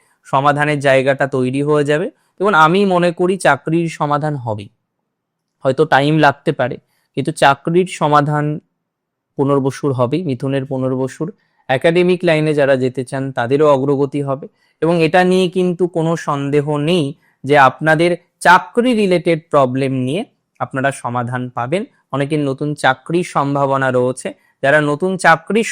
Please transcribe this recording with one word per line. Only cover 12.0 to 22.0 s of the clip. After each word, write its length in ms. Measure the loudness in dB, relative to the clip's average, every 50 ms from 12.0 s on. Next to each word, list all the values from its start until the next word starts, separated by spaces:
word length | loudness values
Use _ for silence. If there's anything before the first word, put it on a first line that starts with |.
| 2 2 0 0 0
লাইনে 280 | 0 0 2 0 0 0
যারা 220 | 2 2 2 2 2 0
যেতে 200 | -2 -4 -6 -8 -6
চান 140 | -6 -8 -8 -6 -6
তাদেরও 280 | -6 -2 0 0 2 4 4 2
অগ্রগতি 460 | 2 2 0 0 0 -2 -2 -4 -6
হবে 240 | -6 -6 -6 -8 -10 -14 _ _ _ _ _ _
এবং 140 | -2 0 2 2 2
এটা 140 | 2 4 4 4
নিয়ে 240 | 4 2 2 0 0
কিন্তু 340 | 0 -2 -2 -2 -2 -2 -2
কোনো 240 | -2 -2 -2 -2 -2 -2 -4 -4
সন্দেহ 380 | -4 -4 -4 -2 0 0 0 0 0 -2 -2 0 0
নেই 160 | 0 0 -2 -4 -6 -12 _ _ _ _ -2
যে 120 | 2 4
আপনাদের 540 | 6 6 6 4 2 0 2 2 4 2 0 0 -2 _ _ _ _
চাকরি 520 | 4 4 4 4 4 0 -2 0 0 2 2
রিলেটেড 460 | 2 2 2 2 0 2 0 -2 -2 -2 _
প্রবলেম 420 | 2 2 2 2 0 -2 -2 -2 -2 -2 -4
নিয়ে 140 | -4 -4 -6 -6 -10 _ _ _ _ _ -10
আপনারা 300 | -10 -8 -4 -2 -2 -2
সমাধান 520 | -4 -4 -8 -6 -6 -6 -6 -6 -6 -8 -8 -8
পাবেন। 320 | -8 -8 -6 -4 -4 -6 -6 -8 _ _